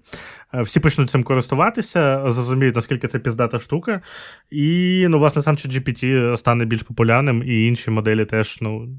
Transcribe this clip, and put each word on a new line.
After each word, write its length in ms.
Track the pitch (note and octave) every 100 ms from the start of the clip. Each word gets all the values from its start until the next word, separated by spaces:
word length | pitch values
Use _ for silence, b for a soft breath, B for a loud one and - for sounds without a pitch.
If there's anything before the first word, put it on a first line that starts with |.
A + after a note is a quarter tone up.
| _ B B B B
Е, 80 | B2+
всі 180 | A2+ D#3
почнуть 300 | D3+ D3 C3
цим 120 | C3
користуватися, 1000 | A#2+ C3 - C3+ G3+ A#3 - F3 C#3+ C3+ C3+
зрозуміють, 440 | A#2+ B2 C3 C3 A#2
наскільки 320 | - B2+ A#2+
це 100 | B2+
піздата 400 | B2 A2+ A#2 A#2
штука, 420 | - D#3 G3+ G3 B B B B _
і, 560 | D3 D3 F3 F3+ F#3 F3+
ну, 80 | D#3
власне, 240 | D3 D3
сам 140 | D3 D3
чат 140 | C#3
Джі 80 | C3
Пі 120 | C3
Ті 300 | A#2 B2+ C3 A#2+ A#2+
стане 280 | - A#2
більш 180 | A2+ A2+
популярним, 600 | - A2+ A#2 A#2+ C#3+ A#2 B2
і 200 | A2+ A2+
інші 240 | A#2+ -
моделі 340 | A2 A2 A2
теж, 340 | G#2+ A2 G#2+ -
ну, 280 | A2 A2 A#2